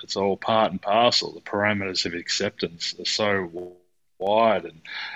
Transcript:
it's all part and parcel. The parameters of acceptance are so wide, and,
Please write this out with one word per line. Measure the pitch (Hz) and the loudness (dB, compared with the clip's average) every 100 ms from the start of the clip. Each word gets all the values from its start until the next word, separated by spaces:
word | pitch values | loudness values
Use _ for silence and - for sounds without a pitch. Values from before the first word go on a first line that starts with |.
it's | - 104 | -8 0
all | 98 92 | 0 0
part | - 110 104 | 2 2 2
and | 92 | 0
parcel. | 101 110 120 - 80 | 0 4 4 4 -2
The | 85 | -8
parameters | - 104 104 101 98 90 92 | -6 0 0 0 -2 -4 -4
of | |
acceptance | 87 - - 98 - 85 85 - - | -6 -4 -2 -2 -2 -6 -6 -10 -6
are | 85 | -4
so | - 104 98 87 87 90 90 _ _ _ _ | 0 0 0 -2 -8 -12 -16 _ _ _ _
wide, | 95 107 113 95 82 | 2 4 6 4 -2
and, | 80 - - - | -12 -14 -12 -12